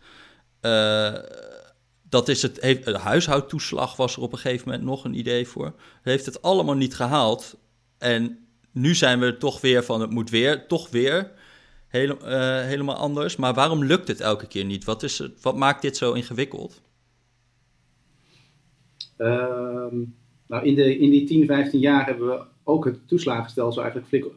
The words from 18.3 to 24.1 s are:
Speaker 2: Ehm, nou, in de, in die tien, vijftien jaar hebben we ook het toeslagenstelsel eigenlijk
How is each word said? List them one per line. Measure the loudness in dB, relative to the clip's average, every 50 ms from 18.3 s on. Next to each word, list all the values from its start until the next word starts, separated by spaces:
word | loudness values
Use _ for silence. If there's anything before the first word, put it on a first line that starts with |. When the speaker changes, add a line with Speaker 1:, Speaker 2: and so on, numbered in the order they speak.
| _ _ _ _ _ _ _ _ _ _ _ _ _ -20 -20 -18 _ -2
Speaker 2:
Ehm, | 0 0 0 0 -2 -4 -4 -6 -6 -6 -8 -8 -8 -6 -6 -6 -6 -8 -10 _ _ _ _ _ _ -8
nou, | -6 -2 2
in | 2 4
de, | 6 4 4 4 4
in | 6 6
die | 6 6 6
tien, | 4 6 6 6
vijftien | 6 4 2 2 2 2 4
jaar | 4 6 4 4 4
hebben | 2 0 -2 -2 -2
we | -2 -4 -6 -10 _ _ _
ook | 0 0 2 2
het | 0 -2 -4 -2 0
toeslagenstelsel | 0 0 2 0 -2 -2 -4 -4 -4 -2 -2 -2 -2 -4
eigenlijk | -4 -6 -6 -8 -4 -2